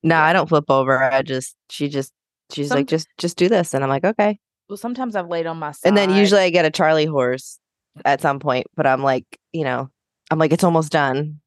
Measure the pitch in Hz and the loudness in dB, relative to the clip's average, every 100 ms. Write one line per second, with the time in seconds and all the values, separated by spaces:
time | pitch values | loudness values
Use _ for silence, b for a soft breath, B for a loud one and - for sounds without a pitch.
0 | 160 165 156 180 156 156 139 135 131 131 | 4 4 4 2 2 0 2 0 2 2
1 | 131 135 135 131 - _ _ - 143 143 | 2 0 -2 -8 -8 _ _ -8 -6 -6
2 | 131 _ _ _ _ - 143 143 139 160 | -8 _ _ _ _ -10 -2 -2 0 -4
3 | - - 170 - 180 - 165 139 135 139 | -4 -8 -8 0 2 2 0 -2 -2 0
4 | 190 220 208 208 _ _ _ 208 240 247 | -2 0 0 -2 _ _ _ -12 -10 -8
5 | 254 208 170 170 165 165 151 147 175 202 | -6 -6 -4 -6 -4 -6 -10 -2 2 2
6 | 196 190 202 202 185 175 156 156 156 156 | 2 2 4 4 4 2 2 2 2 2
7 | 156 143 123 131 - - _ _ _ 147 | 2 0 -2 -4 -10 -20 _ _ _ -4
8 | 147 139 151 139 143 127 - - 131 131 | -2 0 0 -2 -2 -4 -4 -2 0 2
9 | 139 127 - - _ 165 135 123 131 _ | 0 -2 -6 -20 _ -6 -4 -4 -8 _
10 | _ _ _ 160 160 165 185 165 151 156 | _ _ _ 0 2 2 2 2 0 0
11 | 139 135 151 151 | 0 -2 -6 -10